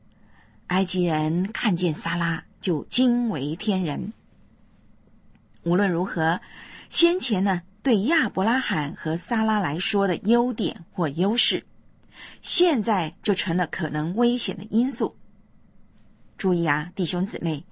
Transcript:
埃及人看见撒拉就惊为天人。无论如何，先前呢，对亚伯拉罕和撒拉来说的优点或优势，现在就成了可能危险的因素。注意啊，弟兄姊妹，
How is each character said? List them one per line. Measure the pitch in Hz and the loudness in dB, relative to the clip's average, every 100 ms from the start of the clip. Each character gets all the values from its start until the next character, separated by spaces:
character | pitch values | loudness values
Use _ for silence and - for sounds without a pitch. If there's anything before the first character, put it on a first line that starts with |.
| - - - - - - - | -20 -20 -20 -20 -20 -20 -2
埃 | 185 | 0
及 | 190 185 175 | 0 0 0
人 | 156 156 170 196 | 2 2 0 -2
看 | - 220 170 | -2 0 2
见 | 175 | 0
撒 | 147 165 170 | -2 -4 -2
拉 | 170 165 - _ | -2 -4 -10 _
就 | - 151 - | -2 -2 -2
惊 | - 254 240 233 | 2 4 2 0
为 | 160 143 165 | -2 -4 -2
天 | 214 185 | 0 0
人。 | 170 139 165 - _ - - _ - - - - - - - - _ - | 0 -4 -6 -10 _ -20 -20 _ -20 -20 -20 -20 -20 -20 -20 -20 _ -8
无 | 170 180 | 0 2
论 | 196 | 2
如 | 170 | 0
何， | 190 180 160 180 - - - - - | -2 0 0 0 -6 -20 -20 -20 -4
先 | - 339 359 | 2 4 2
前 | - 190 202 | 0 0 2
呢， | 175 - - | 0 -4 -4
对 | 269 214 | 2 2
亚 | 214 339 220 | 2 0 0
伯 | - | 0
拉 | 202 254 | 0 0
罕 | - 175 143 - | 0 -2 -2 -4
和 | 165 165 | -4 -4
撒 | - 226 | -2 0
拉 | 220 214 | 2 0
来 | 160 156 | 0 -2
说 | - 202 196 | 0 2 2
的 | 175 | 0
优 | 202 240 247 | 2 4 2
点 | 240 196 - - | -2 -4 -4 -10
或 | - 156 | -4 -2
优 | 151 190 226 | 0 0 2
势， | - 196 - - - - - - - - | 0 -2 -8 -20 -20 -20 -20 -20 -20 -14
现 | - - 349 262 | -4 2 4 4
在 | 208 196 156 - | 2 0 -2 -4
就 | - | -2
成 | 190 - 175 | 0 0 0
了 | 170 | 0
可 | - 156 | -2 -4
能 | 151 156 202 | -2 -2 2
危 | 240 240 | 2 2
险 | - - | -4 -6
的 | - | -2
因 | 220 254 | 0 0
素。 | 302 226 - - - - - - - - - - - - - | -2 -4 -4 -20 -20 -20 -20 -20 -20 -20 -20 -20 -20 -20 -4
注 | 190 | 0
意 | 175 165 | 2 2
啊， | 147 165 - | 0 -2 -4
弟 | 170 | -2
兄 | 180 196 | -2 -4
姊 | - | -4
妹， | 165 151 - | -4 -4 -8